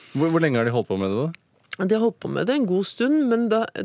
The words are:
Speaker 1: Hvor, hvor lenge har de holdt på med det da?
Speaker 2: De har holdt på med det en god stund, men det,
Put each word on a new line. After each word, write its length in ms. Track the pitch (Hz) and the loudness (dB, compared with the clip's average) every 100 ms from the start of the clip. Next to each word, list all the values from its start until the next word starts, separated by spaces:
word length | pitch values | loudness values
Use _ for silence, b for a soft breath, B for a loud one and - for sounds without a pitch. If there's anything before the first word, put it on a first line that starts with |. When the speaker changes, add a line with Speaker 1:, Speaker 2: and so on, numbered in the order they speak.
| B | B
Speaker 1:
Hvor, 160 | 135 160 | -2 2
hvor 100 | 165 | 2
lenge 160 | 160 123 | 2 2
har 80 | 117 | 0
de 60 | |
holdt 160 | 120 104 | 0 -2
på 100 | 98 | -2
med 100 | 98 | -2
det 80 | 104 | -2
da? 140 | 151 165 _ _ _ - 190 | -4 -6 _ _ _ -4 0
Speaker 2:
De 80 | 220 | 2
har 80 | |
holdt 160 | 226 - | 0 -2
på 100 | - | -6
med 160 | 139 180 | -2 0
det 80 | |
en 140 | 285 214 | 0 0
god 180 | 180 196 | 0 -2
stund, 420 | - 247 311 262 | -2 0 2 2
men 200 | 233 233 | 0 2
det, 160 | 214 226 - | 0 -2 -6